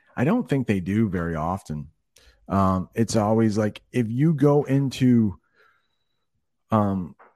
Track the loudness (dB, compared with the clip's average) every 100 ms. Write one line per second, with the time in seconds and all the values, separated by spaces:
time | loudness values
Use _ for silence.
0 | _ -4 -2 -2 -2 -2 -2 -2 -2 0
1 | 0 -2 -4 -4 -4 -6 -8 -12 -12 _
2 | _ _ _ _ -2 0 2 0 -2 -4
3 | -2 0 2 2 2 0 -2 -6 -6 -4
4 | -2 0 0 4 4 4 2 0 -2 0
5 | 4 4 2 -2 _ _ _ _ _ _
6 | _ _ _ _ _ _ _ 0 0 -2
7 | -6 -14 -20